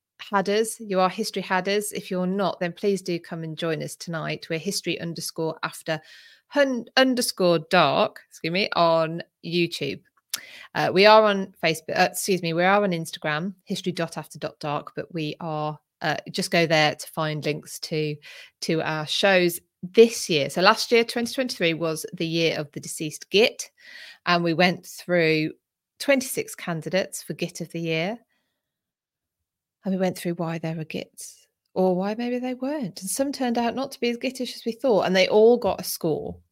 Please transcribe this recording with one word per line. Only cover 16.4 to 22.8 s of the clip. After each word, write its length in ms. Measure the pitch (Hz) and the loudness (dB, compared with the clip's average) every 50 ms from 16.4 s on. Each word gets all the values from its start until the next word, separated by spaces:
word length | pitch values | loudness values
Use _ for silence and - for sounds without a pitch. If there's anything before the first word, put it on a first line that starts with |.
| 175 - | -4 0
go 160 | 185 170 170 | 2 2 4
there 280 | 151 165 156 151 147 - | 4 4 4 4 2 2
to 120 | - - - | -2 -12 -10
find 360 | - 165 156 151 151 151 143 | -6 -4 -4 -4 -4 -4 -4
links 340 | 151 147 156 - - - - | -4 -4 -4 -8 -14 -14 -12
to, 360 | - - 170 156 156 151 147 147 - - - - - - _ - | -8 -6 -4 -4 -4 -4 -6 -8 -12 -20 -20 -20 -20 -20 _ -10
to 180 | - - 165 160 | -4 -2 -2 0
our 240 | - 151 156 156 147 | 0 -2 -2 -4 -4
shows 540 | - - - - 196 190 180 175 175 175 - _ _ _ - - 180 | -4 -2 2 4 6 6 6 4 2 0 -4 _ _ _ -16 -10 2
this 380 | - 226 226 226 - - - - | 8 8 8 8 8 -4 -2 0
year. 180 | 170 143 135 147 | 0 0 0 0
So 140 | - 175 | 0 4
last 280 | 180 208 220 - - - | 6 6 6 4 2 4
year, 140 | 240 233 233 | 4 4 4
twenty 300 | 233 - 240 233 226 - | 2 -2 -4 -4 -4 -2
twenty-three, 400 | 277 254 240 - - 180 165 160 | -4 -4 -4 -2 0 0 0 0
was 320 | 151 170 160 156 151 - - - | 0 -2 -4 -4 -4 -8 -10 -6
the 120 | - 170 | -6 -4
year 320 | 165 165 165 165 156 - - | -2 0 2 2 2 0 -2
of 140 | 151 - | -6 -8
the 80 | - 151 | -10 -14